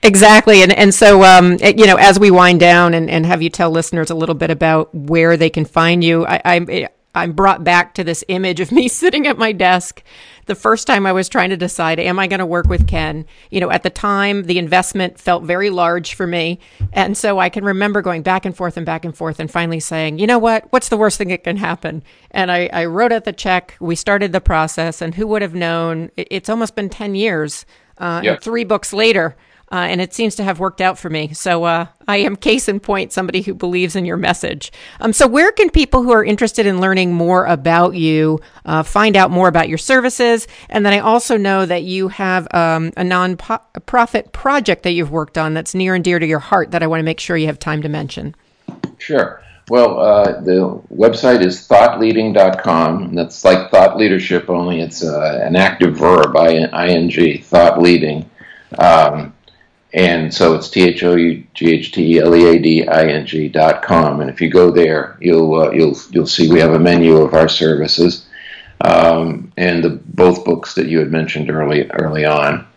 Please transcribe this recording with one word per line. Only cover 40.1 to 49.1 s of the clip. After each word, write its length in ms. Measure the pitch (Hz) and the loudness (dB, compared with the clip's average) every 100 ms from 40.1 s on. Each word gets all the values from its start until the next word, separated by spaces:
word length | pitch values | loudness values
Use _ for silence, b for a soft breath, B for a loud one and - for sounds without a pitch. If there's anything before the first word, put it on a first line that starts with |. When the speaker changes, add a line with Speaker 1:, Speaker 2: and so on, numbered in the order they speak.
| - 240 233 - B B | 0 0 0 -4 B B
Speaker 1:
And 160 | - | -2
then 100 | 202 | 0
I 40 | 202 | 0
also 380 | 214 233 233 233 | 2 0 0 -2
know 280 | 196 196 | 0 0
that 200 | 185 175 | 0 -4
you 240 | 175 185 190 | -4 -6 -6
have, 440 | - 190 185 165 | -6 -4 -4 -2
um, 400 | 175 165 160 160 - | -2 0 -2 -4 -6
a 80 | |
non-profit 1300 | 180 180 185 180 - 220 _ - - 247 233 220 - | -4 -2 -2 -6 -8 -10 _ -20 -4 0 0 -2 -8
project 500 | - 269 285 214 180 | -8 -2 -2 -2 -4
that 100 | 175 | -4
you've 200 | 175 156 | -4 -4
worked 260 | 160 151 - | -6 -6 -6
on 160 | 156 | -6
that's 200 | 156 165 | -6 -6
near 200 | 190 185 | -6 -4
and 80 | 185 | -2
dear 160 | 175 175 | -2 -2
to 80 | 160 | -2
your 140 | 156 | -4
heart 320 | - 196 165 | -2 -2 -2
that 100 | 175 | -4
I 40 | 160 | -4
wanna 180 | 160 | -4
make 160 | 160 165 | -4 -6
sure 160 | - 170 | -6 -4
you 100 | 156 | -4
have 120 | 143 | -6
time 240 | - 151 | -8 -8
to 60 | 151 | -6
mention. 460 | 151 143 - 139 156 _ _ - - - - | -8 -10 -12 -14 -16 _ _ -20 -14 -14 -14
Speaker 2:
Sure. 440 | - | -4